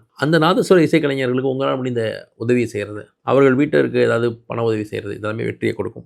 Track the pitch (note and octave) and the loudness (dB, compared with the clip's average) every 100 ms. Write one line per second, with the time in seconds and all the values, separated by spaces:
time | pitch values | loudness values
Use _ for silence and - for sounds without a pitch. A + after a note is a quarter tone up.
0 | _ - C#3+ E3 D#3 F#3 F#3 F#3 D#3 E3 | _ -4 0 2 2 0 4 4 6 2
1 | D3 C3+ B2+ B2+ C3+ C3 C3+ C#3 B2+ A#2+ | 0 -2 -2 -2 -2 -2 -2 -2 -4 -4
2 | A2 G#2 - _ A2+ B2 A2 G#2+ G2+ G#2 | -4 -6 -12 _ 0 0 0 -4 -8 -10
3 | G#2 _ - B2+ C#3 C3 D3 D3+ C3 A#2+ | -16 _ 0 4 6 4 2 2 2 2
4 | A#2+ A#2 A#2+ A#2 - A#2+ A#2 A2 G#2+ G#2+ | 2 2 0 -4 -8 -4 -2 -2 -4 -8
5 | G#2 G#2 G#2+ A2 A2+ A2 A#2 - G2 - | -8 -8 -8 -6 -6 -4 -4 -4 -8 -10